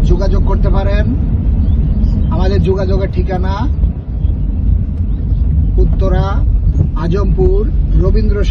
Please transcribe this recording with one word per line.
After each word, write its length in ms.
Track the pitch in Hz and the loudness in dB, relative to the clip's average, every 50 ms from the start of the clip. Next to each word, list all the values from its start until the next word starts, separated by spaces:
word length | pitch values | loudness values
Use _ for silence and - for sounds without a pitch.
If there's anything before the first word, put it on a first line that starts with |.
| - - | 2 2
যোগাযোগ 320 | 180 208 196 190 202 190 - - | 2 2 2 0 2 2 2 2
করতে 200 | 185 180 - 196 185 | 0 2 2 2 2
পারেন। 280 | 202 196 - - - - - - - - - - - - - - - - - - - - - - - - - - - - - - | 2 0 0 0 0 0 0 0 -2 -2 -2 -2 -2 0 0 0 0 0 0 2 0 0 0 0 0 0 0 0 0 0 0 0
আমাদের 240 | - 190 190 196 190 - 190 | 0 0 0 2 2 2 2
যোগাযোগের 420 | 190 190 196 190 196 196 196 180 - | 0 0 0 -2 -2 -2 -2 -2 -2
ঠিকানা 380 | - - - 190 180 180 - - 220 226 - - - - - - - - - - - - - - - - - - - - - - - - - - - - - - - - - - - - - - - - - - - 180 | -2 -2 -2 -2 -2 -2 -2 -2 -2 -2 -2 -2 0 0 -2 -2 -4 -8 -8 -6 -4 -2 -2 -2 -2 -2 -4 -4 -2 0 0 0 0 0 -4 -4 -4 -4 -4 -4 -4 -2 -2 0 0 0 0 0 0 0 2 2 2 2
উত্তরা 420 | 170 - - 190 185 190 190 190 196 196 190 - - - - - - - - - - - 147 156 | 2 2 2 2 2 2 2 0 0 0 0 0 2 0 2 2 0 0 0 0 0 -2 -2 -2
আজমপুর 560 | 165 175 202 202 175 - - 185 - - 220 220 - - - - - - - 180 | -2 0 0 0 0 0 2 2 2 2 2 0 0 0 0 0 2 2 2 2
রবীন্দ্র 340 | 190 208 220 220 214 202 208 220 - | 2 2 2 2 0 0 0 0 0